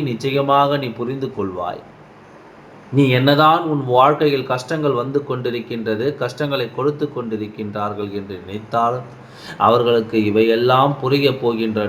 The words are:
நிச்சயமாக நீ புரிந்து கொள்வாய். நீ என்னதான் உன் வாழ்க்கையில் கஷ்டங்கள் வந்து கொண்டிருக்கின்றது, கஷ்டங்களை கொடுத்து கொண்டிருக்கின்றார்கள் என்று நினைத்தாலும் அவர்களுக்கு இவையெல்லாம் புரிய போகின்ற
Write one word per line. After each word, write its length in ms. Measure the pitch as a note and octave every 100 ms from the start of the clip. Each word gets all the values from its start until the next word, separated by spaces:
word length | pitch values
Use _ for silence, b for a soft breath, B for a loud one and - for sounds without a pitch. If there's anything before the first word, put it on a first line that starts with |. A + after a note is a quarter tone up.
நிச்சயமாக 760 | C#3 A2+ C3+ C3+ C#3 C#3 C#3+ C#3+
நீ 100 | B2+
புரிந்து 360 | A2 A#2+ C3+ B2
கொள்வாய். 520 | G#2+ G2 F2+ F2 - - - - - - - - - - - -
நீ 120 | C3 C3+
என்னதான் 520 | B2+ C#3 C#3+ D#3 E3+ E3
உன் 160 | D3 B2+
வாழ்க்கையில் 600 | B2 C#3 D3+ D3+ C3+ B2
கஷ்டங்கள் 480 | B2 - D#3+ D3 B2
வந்து 220 | B2 C#3+
கொண்டிருக்கின்றது, 840 | C#3 B2 B2 A#2 A2+ A#2 A2 G#2+ C3+ D3
கஷ்டங்களை 500 | B2 - D3 C3+ A#2+
கொடுத்து 380 | - C#3 D3 D3
கொண்டிருக்கின்றார்கள் 1000 | B2 A#2 G#2+ G#2+ - G#2 G#2 G#2 G#2 G2+
என்று 220 | G2+ G2 F#2
நினைத்தாலும் 680 | F2+ G#2 A2 A#2 A#2 B2+ - - B B B -
அவர்களுக்கு 580 | G#2+ A#2+ A#2+ A#2 A2 A2+
இவையெல்லாம் 720 | G#2 G#2 A2+ A2+ B2 B2+ C#3+ C#3+
புரிய 300 | C3 C#3+ C#3 A2
போகின்ற 440 | A#2 A2+ A2+ G#2+